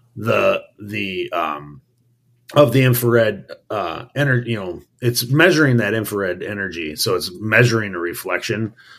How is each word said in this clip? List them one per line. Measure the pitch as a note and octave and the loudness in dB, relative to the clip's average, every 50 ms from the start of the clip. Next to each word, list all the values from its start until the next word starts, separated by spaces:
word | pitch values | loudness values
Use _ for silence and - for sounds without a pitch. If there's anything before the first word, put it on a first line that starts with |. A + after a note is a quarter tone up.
| _ _ _ | _ _ _
the, | - G#2 A2+ G#2+ G2+ G2 G2 - - - - _ - | -6 -2 0 2 2 2 2 2 0 -4 -10 _ -18
the, | G#2 G2+ G#2+ G#2 G2+ F#2+ F#2 F2+ F2 - E2+ | -14 -10 -6 -6 -6 -4 -4 -6 -6 -4 -4
um, | F2 E2 D#2 D2+ D2 D2 D2 D2 C2+ _ _ _ _ _ _ _ _ _ _ _ _ _ - - | -4 -2 -4 -4 -8 -10 -14 -18 -20 _ _ _ _ _ _ _ _ _ _ _ _ _ 0 2
of | C#3+ D3 B2 A#2 | 4 4 4 4
the | C3+ C3 | 4 4
infrared, | B2+ A#2+ A#2+ A#2+ A#2 A#2 A#2 A2+ G#2+ G2+ F#2+ - - - - _ - | 4 2 2 2 2 4 4 4 2 0 -4 -10 -16 -20 -20 _ -8
uh, | A2 G#2 F#2 E2+ D#2+ D#2+ - - - | -6 -6 -4 -6 -6 -8 -12 -8 -4
ener-, | C3+ C#3+ C#3 B2+ A#2+ A#2+ | -2 0 2 0 0 0
you | A#2 A#2 | -2 -4
know, | G#2+ F#2+ F2+ E2+ E2+ - _ _ _ | -6 -6 -8 -10 -10 -14 _ _ _
it's | B2 A#2+ A#2+ - B2 A#2+ | -4 -2 -2 -2 -2 0
measuring | C3+ D3+ E3 F#3 F3+ D#3 D#3 C3+ B2 A#2 | 4 4 6 6 6 6 4 4 4 4
that | G#2+ G2+ G#2+ | 2 2 0
infrared | A2+ G#2+ G2 G#2 G2+ G2 F#2 F2+ F#2 - | -2 -2 -4 -4 -2 -2 -2 -4 -6 -8
energy. | G2 G#2 G2+ G2 F#2+ E2 E2+ E2 D#2 D2+ | -8 -8 -6 -8 -8 -8 -8 -8 -8 -6
So | - - A2 F#2 | -4 -2 0 0
it's | F2 D#2+ - - - | 0 -2 -6 -8 -8
measuring | G#2+ A2 A2 A2+ B2 A#2+ A2+ A2+ G#2+ G2+ F#2 | -2 2 6 6 6 6 4 2 -2 -4 -6
a | F2 | -6
reflection. | E2+ F2 E2+ - - F#2 F2+ F2+ - - G#2+ G#2 A2+ G#2+ - - - - - | -6 -6 -6 -8 -6 -6 -4 -4 -4 -4 -4 -4 -4 -6 -8 -12 -20 -20 -20